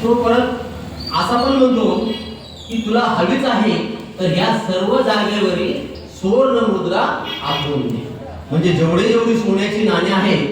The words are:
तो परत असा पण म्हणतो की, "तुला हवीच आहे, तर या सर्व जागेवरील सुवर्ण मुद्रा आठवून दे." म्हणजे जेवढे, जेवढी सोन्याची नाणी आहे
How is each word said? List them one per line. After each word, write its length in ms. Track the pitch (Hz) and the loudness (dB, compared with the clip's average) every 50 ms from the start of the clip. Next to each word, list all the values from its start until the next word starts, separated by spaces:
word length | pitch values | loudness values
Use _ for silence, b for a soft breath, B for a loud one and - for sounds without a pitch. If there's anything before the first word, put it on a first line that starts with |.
| 220 | 4
तो 100 | 233 233 | 4 2
परत 260 | 240 233 233 233 247 247 254 - - - - - - - - - - - - - | 4 4 2 2 2 2 0 -2 -6 -8 -10 -10 -12 -12 -12 -12 -10 -10 -4 -2
असा 280 | - - 214 240 240 | -2 0 2 2 2
पण 100 | 262 269 | 2 2
म्हणतो 540 | 269 262 254 254 240 220 208 196 - 214 226 226 - - - - - - - - - - - | 4 4 4 4 4 4 2 2 0 0 -2 -4 -4 -6 -8 -12 -14 -16 -16 -18 -18 -18 -14
की, 160 | - 233 226 208 | -6 -6 -4 -2
"तुला 140 | 208 220 240 | 2 2 2
हवीच 460 | - - - - - - 262 262 269 | 2 2 2 2 2 2 2 0 0
आहे, 580 | 262 233 214 214 - - - - - - - - - - - | 0 2 2 2 2 2 0 -2 -4 -8 -10 -12 -14 -8 -4
तर 180 | 190 175 165 | -2 0 2
या 200 | - - - 226 | 2 2 2 2
सर्व 440 | 220 - - 185 185 196 202 - - | 0 0 -2 -2 0 2 2 2 2
जागेवरील 920 | - - 220 214 208 208 208 208 190 180 170 - - - - - - - - - - | 2 2 2 0 0 0 0 0 0 0 0 0 -2 -2 -4 -4 -6 -10 -12 -14 -16
सुवर्ण 500 | - - - - 190 226 254 269 262 240 | -16 -14 -6 -2 0 4 4 4 4 2
मुद्रा 440 | 240 233 208 190 185 - 170 180 - - - - - - - - - - | 2 2 0 0 0 -2 -2 0 0 0 0 -2 -4 -6 -8 -10 -8 -6
आठवून 440 | - - - 151 147 147 131 123 | -4 -4 -4 -2 -2 -2 -2 -2
दे." 200 | 117 113 - - - - - - - - - - - | -2 -4 -6 -6 -8 -12 -12 -12 -12 -14 -14 -10 -2
म्हणजे 220 | - 165 180 180 151 | 0 2 2 2 2
जेवढे, 300 | - 165 165 175 185 214 | 4 2 2 2 2 2
जेवढी 340 | 226 233 233 233 233 226 | 4 2 2 4 2 2
सोन्याची 460 | - 208 196 196 196 208 208 208 220 220 | 2 2 2 0 2 0 0 0 0 2
नाणी 280 | 190 175 170 180 196 | 2 2 2 0 2
आहे 260 | 202 196 - 180 165 156 143 135 | 2 2 2 2 2 2 0 -2